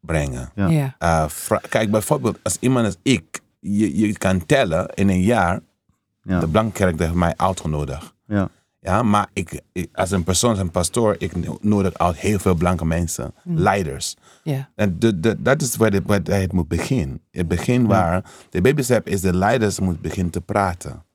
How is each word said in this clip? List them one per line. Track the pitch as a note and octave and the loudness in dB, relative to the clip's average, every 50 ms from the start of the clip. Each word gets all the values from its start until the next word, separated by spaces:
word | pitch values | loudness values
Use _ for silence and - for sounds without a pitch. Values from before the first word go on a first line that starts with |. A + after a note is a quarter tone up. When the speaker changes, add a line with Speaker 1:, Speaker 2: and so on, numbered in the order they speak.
Speaker 1:
brengen. | _ D#2+ E2 D#2 D2 C#2 B1+ B1 B1 - - | _ -2 -2 -2 0 -2 -4 -8 -10 -10 -6
Speaker 2:
Ja. | - G2+ F#2 | -2 0 2
Speaker 3:
Ja. | - D#3 C#3+ C3+ C3 _ | 2 2 2 0 -4 _
Speaker 1:
Eh, | - E2+ E2 D#2+ D#2 D2+ | 0 2 2 2 2 0
vra-, | - - - - - - - - | -4 -8 -4 -2 -2 -2 -2 0
kijk, | - A#2+ A2+ G#2 | 0 0 2 2
bijvoorbeeld, | G#2 A2 G#2 - D3+ C#3+ B2+ A#2+ - - _ | 2 0 2 2 -2 0 0 -2 -4 -2 _
als | - - - | -6 -6 -2
iemand | - B2+ C3 B2 A#2 | 0 0 2 2 0
als | G#2 F#2+ - _ | 0 -2 -2 _
ik, | C#3 C3 G#2+ - _ _ - _ _ _ _ | 0 0 0 0 _ _ -18 _ _ _ _
je, | _ - G2+ G2+ A2 G2 C#2 F2 | _ -4 0 2 2 2 2 0
je | G#2+ G#2 G#2+ - | 0 0 0 0
kan | - F#2+ F#2+ F#2 E2+ | 0 0 0 0 0
tellen | - - C3+ C3+ G2 D#2+ E2 F#2 - - | 2 2 2 2 2 0 -2 -2 -4 -2
in | - G2 G2 | 0 2 2
een | F#2+ F2+ F2+ | 4 4 4
jaar, | G2 A#2+ A2+ F#2 E2+ F2+ - - _ _ _ _ _ _ _ _ _ _ _ _ | 4 4 4 2 2 0 -2 -6 _ _ _ _ _ _ _ _ _ _ _ _
Speaker 2:
Ja. | G2+ F#2 F2+ | -4 -2 0
Speaker 1:
de | E2+ D#2+ | 0 2
Blanke | D#2 G#2+ A2 A2+ G2 | 2 2 0 0 0
Kerk | - G2+ F#2 E2+ D#2 | 0 0 0 2 0
heeft | F2 E2 E2 | -2 0 2
mij | F2 F2+ E2+ E2 | 2 0 0 0
uitgenodigd. | - - F#2+ F#2+ - - D#2+ D2+ D2+ D2 C2+ C#2 D2+ - - _ _ _ | 0 -2 -2 -2 -2 -4 -4 -4 -2 -4 -4 -6 -10 -12 -16 _ _ _
Speaker 2:
Ja. | _ G#2+ G#2 F#2+ F2+ _ _ _ _ _ _ | _ -2 -2 -2 -2 _ _ _ _ _ _
Speaker 1:
Ja, | _ F#2+ F#2 G#2 B2 | _ -2 0 2 2
maar | A2 G2+ G#2 G#2 - _ | 2 2 2 0 0 _
ik, | - F#2 - - - - _ _ | -8 -8 -6 -8 -12 -12 _ _
ik, | F2+ F2+ - _ | -8 -8 -8 _
als | - G2 F2+ | -4 -2 0
een | F#2+ F#2+ E2+ | 0 -2 0
persoon, | D#2+ F#2+ - - B2 | 0 0 2 2 2
als | A2+ F#2+ | 2 2
een | G2 F2+ | -2 -2
pastoor, | E2 F2+ F2 - - A#2+ A#2 G#2+ G2+ - | -2 -2 -2 0 0 2 2 2 2 0
ik | - G2 - | -4 -6 -4
no-, | F2+ E2 - - - | -4 -6 -6 -8 -4
nodig | - G#2+ G#2 G2+ G2 F#2+ E2+ - | 0 0 2 2 2 0 0 0
uit | - F2 F2 | 0 0 0
heel | - - F2+ G#2+ G2 | 0 -2 0 0 0
veel | - G2 F#2 | 2 2 2
blanke | E2 E2+ F2 F#2 F2 D#2+ | 2 2 2 0 0 0
mensen, | D#2+ E2 E2+ F2 D#2+ - - B1 D2 - _ _ | 0 0 0 -2 -2 -4 -6 -8 -10 -10 _ _
Speaker 3:
Hmm. | F3+ F3 D#3+ | -6 -2 0
Speaker 1:
leiders. | - - G2 G#3 G3 D3+ C3+ C3 - - - _ _ - - _ _ | 2 2 2 0 -2 -4 -6 -8 -8 -10 -12 _ _ -20 -20 _ _
Speaker 3:
Ja. | D#3+ D3 C3 C3+ - _ | -6 -6 -6 -6 -10 _
Speaker 1:
En | - G#2 G2+ F2+ D#2+ | -2 -2 0 0 2
de, | G2 A2+ G#2+ E2+ | 2 2 2 2
de, | D#2+ A2+ G2+ D#2+ - | 0 0 0 0 2
dat | A#2+ C3 D3 C#3+ | 0 2 2 0
is | B2+ - | -4 0
waar, | - A2+ A2 | 2 2 2
de, | G2 G2 F2+ | 2 0 0
waar | - G#2 G2+ E2+ | 2 0 0 2
het | - F#2+ G2+ F#2+ F2+ F2 | 0 0 0 0 0 0
moet | F#2 E2+ D2+ | 0 0 0
beginnen. | E2 E2 D#2 - C3 B2+ D#2+ C2+ B1+ - _ _ | -2 -4 -2 0 0 -2 -2 -2 -6 -10 _ _
Het | _ - F2+ E2 | _ -6 -2 -2
begin | F#2 E2+ - - B2 B2 B2 | -2 -2 0 0 2 2 4
Speaker 2:
Ja. | G#2+ | 4
Speaker 1:
waar | G2 F#2+ F#2 E2 E2+ F#2 F2 - - - - _ | 4 4 4 2 0 -2 -4 -6 -18 -20 -20 _
de | _ F2+ | _ 0
baby | F2 A#2+ D3 D3+ - | 2 2 2 0 2
step | - B2 A2 F#2+ - | 2 0 0 0 -2
is, | - G2 | -4 -2
de | F2 F#2+ F2 | 0 0 0
leiders | F#2 F#2+ G#2 A#2+ C3+ A2 G#2 F#2 - | 2 2 2 2 2 2 0 0 0
moeten | G2 F#2 F2 E2 - | -2 -2 -2 -2 -6
beginnen | E2 D#2+ G2 F#2 F2 - | -8 -4 -2 -4 -2 -4
te | - | -6
praten. | E2+ _ G2+ G#2+ G2 F#2 E2+ F2 - E2+ C2+ D2 - _ _ | -8 _ 0 0 2 0 -2 -4 -10 -12 -12 -12 -16 _ _